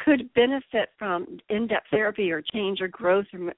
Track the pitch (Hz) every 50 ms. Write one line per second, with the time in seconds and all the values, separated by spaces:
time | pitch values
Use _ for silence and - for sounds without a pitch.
0 | - 302 294 254 226 254 _ 240 240 254 277 269 262 _ - 226 202 - _ _
1 | 214 202 180 175 185 - - 175 - _ 214 208 233 220 214 - - - - 175
2 | 214 208 208 - 208 180 165 156 151 - - 220 202 190 196 175 185 185 - -
3 | 220 180 185 196 202 - - 180 180 175 -